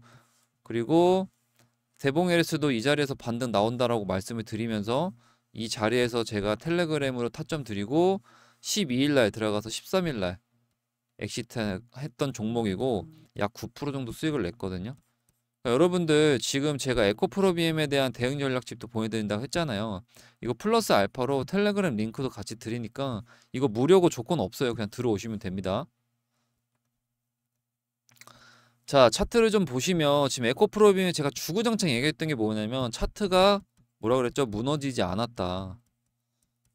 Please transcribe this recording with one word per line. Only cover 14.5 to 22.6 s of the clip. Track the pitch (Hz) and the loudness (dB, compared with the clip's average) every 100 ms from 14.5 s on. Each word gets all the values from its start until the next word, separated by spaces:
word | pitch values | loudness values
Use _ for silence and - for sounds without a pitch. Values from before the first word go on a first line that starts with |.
| - 98 92 107 - _ _ _ _ _ _ | -6 -8 -6 -10 -12 _ _ _ _ _ _
그러니까 | 120 | 0
여러분들 | 123 180 180 160 151 151 123 | 4 4 2 4 4 6 4
지금 | - 139 147 139 | 0 -2 -2 -2
제가 | 131 123 202 | 0 2 2
에코프로비엠에 | 208 190 196 190 170 165 160 147 | 2 -2 2 2 2 0 0 0
대한 | 139 131 | 0 0
대응 | 120 123 143 | 0 -2 -2
전략집도 | 139 127 - 120 110 | -2 -2 -6 -12 -8
보내드린다고 | 110 110 110 104 104 | -4 -2 -2 -2 -4
했잖아요. | 135 175 156 101 110 95 - - - _ | -2 -2 -2 -2 -4 -8 -12 -20 -20 _
이거 | 113 | -6
플러스 | 120 208 226 202 | -4 2 2 4
알파로 | 113 101 - 127 139 127 | 4 4 0 0 0 0
텔레그램 | 196 208 202 185 107 | 0 0 0 -2 -2
링크도 | 110 110 131 | -4 -4 -6
같이 | - 95 | -6 -12
드리니까 | 110 | -10